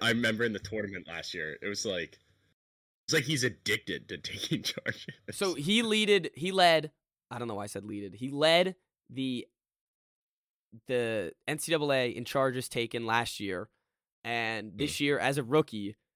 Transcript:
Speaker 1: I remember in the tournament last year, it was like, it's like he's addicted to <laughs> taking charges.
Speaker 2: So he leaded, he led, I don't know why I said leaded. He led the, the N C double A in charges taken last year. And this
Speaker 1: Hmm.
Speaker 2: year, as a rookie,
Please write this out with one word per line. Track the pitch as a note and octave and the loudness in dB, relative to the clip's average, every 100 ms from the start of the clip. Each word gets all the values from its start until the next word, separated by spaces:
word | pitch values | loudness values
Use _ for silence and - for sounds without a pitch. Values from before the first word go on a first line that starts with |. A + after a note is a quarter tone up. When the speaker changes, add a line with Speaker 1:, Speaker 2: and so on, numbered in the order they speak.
Speaker 1:
I | A2+ | 2
remember | A#2 A2+ A2 | 2 2 2
in | A#2 | 0
the | G2+ | -2
tournament | - A2 G2+ F#2 D#2+ | -6 -4 -4 -6 -10
last | E2 - | -10 -8
year, | F2+ D#2 D2+ | -6 -6 -6
it | G2+ | -6
was | G#2 A2 | -4 -2
like, | F2+ D#2+ - _ _ _ _ _ _ _ _ - | -2 -4 -8 _ _ _ _ _ _ _ _ 0
it's | |
like | D#3 | 0
he's | C#3 D3 | 2 0
addicted | B2 - - G#2+ - D2+ - | 0 -2 -2 -2 -2 -6 -6
to | D#2 | -10
<laughs> | |
taking | - G2+ - G#2+ | -10 -8 -4 -2
charges. | - - - - - - - | -4 -6 -6 -8 -10 -16 -12
Speaker 2:
So | - G3 | -4 -2
he | C#3+ D3 A3 | 0 2 4
leaded, | A3+ G#3+ G#3 G3+ D#3+ | 4 4 6 4 4
he | - F3+ | -4 -2
led, | F#3 F3 D#3+ D3+ _ _ _ - | 6 8 8 2 _ _ _ -12
I | A#2+ | -8
don't | A#2 | -6
know | |
why | G2+ | -6
I | G#2 | -6
said | G2+ | -8
leaded. | G#2 G2+ G2 G2+ | -8 -8 -8 -8
He | C3 | -6
led | C#3+ D#3 E3+ F#3 F3+ _ _ - | 2 4 6 4 -2 _ _ -14
the, | B2 C3 B2 - _ _ _ _ _ _ _ _ _ _ _ _ A2+ - | -6 -4 -4 -6 _ _ _ _ _ _ _ _ _ _ _ _ -16 -4
the | B2 A#2 A2 F2 - - | 0 0 0 -4 -6 -6
N | D3+ | -4
C | - | 0
double | D#3+ D3 | 0 4
A | C3 B2 | 2 2
in | G#2 | -2
charges | A#2 C#3 C3+ B2+ - | -2 2 2 0 -4
taken | B2+ A#2 A#2+ A#2 | -4 -2 -2 0
last | A#2 A#2 - | 2 0 -4
year. | G2 F2+ G#2+ _ _ _ _ _ | -6 -6 -8 _ _ _ _ _
And | A#2 A#2 A2+ A2 G#2 F#2+ | -4 -2 -2 -4 -6 -4
this | C#3+ - | -4 0
Speaker 1:
Hmm. | |
Speaker 2:
year, | C#3+ C#3+ | 0 2
as | B2+ C#3+ | 2 0
a | |
rookie, | A#2 D3+ D3+ G#2+ G2+ - _ | 2 2 2 -2 -8 -10 _